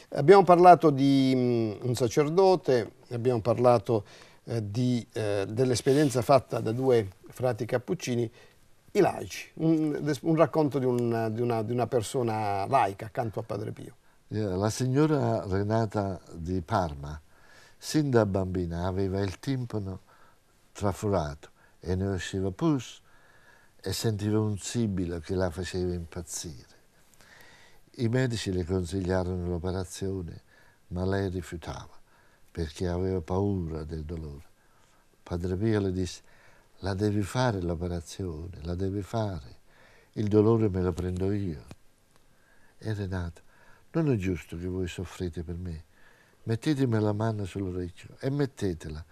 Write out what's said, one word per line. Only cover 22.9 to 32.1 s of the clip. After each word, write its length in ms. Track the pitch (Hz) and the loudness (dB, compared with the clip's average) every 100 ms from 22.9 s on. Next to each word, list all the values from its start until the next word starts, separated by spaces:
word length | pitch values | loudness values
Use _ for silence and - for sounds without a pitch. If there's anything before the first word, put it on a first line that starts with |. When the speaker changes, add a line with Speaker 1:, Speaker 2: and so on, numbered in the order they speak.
| - - - - - - - - _ | -16 -20 -20 -20 -20 -20 -20 -20 _
Speaker 2:
e 120 | - | -8
sentiva 460 | 95 117 104 104 107 | -4 -2 -2 0 2
un 180 | 107 101 | 0 -2
sibilo 600 | - 123 113 92 87 85 | -4 -2 0 0 -4 -6
che 160 | 80 95 | -4 0
la 140 | 92 | 0
faceva 440 | 76 87 92 90 | -2 -6 -4 -4
impazzire. 800 | 87 85 - 87 - 87 67 - - _ _ _ _ - - - - - - - - | -4 -8 -12 -10 -10 -10 -14 -20 -20 _ _ _ _ -20 -20 -20 -20 -20 -20 -20 -4
I 120 | 117 | 0
medici 420 | 123 131 117 - | 2 0 -2 -2
le 140 | 92 82 | -2 -2
consigliarono 840 | 95 87 98 90 92 90 92 87 | -2 -2 -4 0 0 0 -4 -4
l'operazione, 960 | 87 90 92 92 - 95 95 85 - - - - _ _ | -4 -4 -6 -6 -8 -6 -6 -10 -14 -20 -20 -20 _ _
ma 180 | 87 92 | -6 -2
lei 240 | 98 98 | -2 -2
rifiutava 640 | 90 85 85 - - - - - | -4 -8 -10 -10 -12 -14 -20 -20